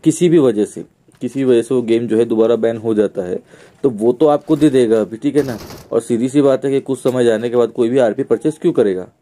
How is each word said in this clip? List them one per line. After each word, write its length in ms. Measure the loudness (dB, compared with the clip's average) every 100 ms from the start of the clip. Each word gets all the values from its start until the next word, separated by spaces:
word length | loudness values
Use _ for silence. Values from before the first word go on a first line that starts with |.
किसी 260 | 0 2 2
भी 80 | 4
वजह 280 | 4 2 -4
से, 200 | -6 -18 _ _ _
किसी 180 | -8 -2
भी 120 | 2
वजह 100 | 2
से 140 | 2 -2
वो 60 |
game 260 | 0 -2 0
जो 100 | 0
है 80 | 0
दोबारा 300 | 2 2 2
बैन 220 | 0 -2
हो 160 | -2
जाता 280 | 0 -2 -4
है, 220 | -6 -8 _ -20 -20 _
तो 60 | -4
वो 240 | 0 -2
तो 140 | 2 0
आपको 280 | 0 -2 0
दे 140 | 2
देगा 320 | 2 2 2
अभी, 160 | 0 -4
ठीक 180 | -2 -2
है 80 |
ना। 160 | -4 -8 -14 -20 -6
और 100 | -6
सीधी 280 | -2 -2 0
सी 120 | 2
बात 240 | 2 0 -2
है 60 |
कि 100 | -4
कुछ 180 | -4 -4
समय 260 | -2 0 0
जाने 240 | 0 0
के 60 | 0
बाद 140 | 0
कोई 200 | 0 0
भी 80 | 2
आरपी 260 | 2 0
purchase 340 | -2 -2 -2 -2
क्यों 120 | -2
करेगा? 340 | 0 0 -2 -10 _